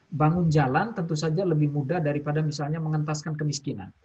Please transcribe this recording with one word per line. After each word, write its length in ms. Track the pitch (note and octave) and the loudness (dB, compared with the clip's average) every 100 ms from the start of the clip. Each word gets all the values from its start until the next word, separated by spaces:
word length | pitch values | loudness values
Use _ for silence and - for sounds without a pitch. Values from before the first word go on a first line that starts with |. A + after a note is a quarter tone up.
| _ | _
Bangun 400 | C#3+ D3+ F3 E3+ | 2 4 4 4
jalan 440 | D3+ C3 C3 A#3 | 4 4 2 0
tentu 240 | G#3 E3 D#3 | -2 -4 -2
saja 240 | D#3+ D#3 F#3+ | 0 0 2
lebih 240 | D3+ D3 | 2 2
mudah 320 | C#3+ C3 F3 | 0 -2 0
daripada 400 | C#3+ D3 D3 D3+ | 0 -2 -2 -2
misalnya 360 | D#3 C#3+ C#3+ E3 | -2 -2 -4 -4
mengentaskan 560 | D#3 D#3 D3+ D3+ E3 D3+ | -2 -2 -2 -4 -6 -4
kemiskinan. 520 | D3+ C#3 - G#2+ F#2+ - | -2 -4 -6 -8 -10 -12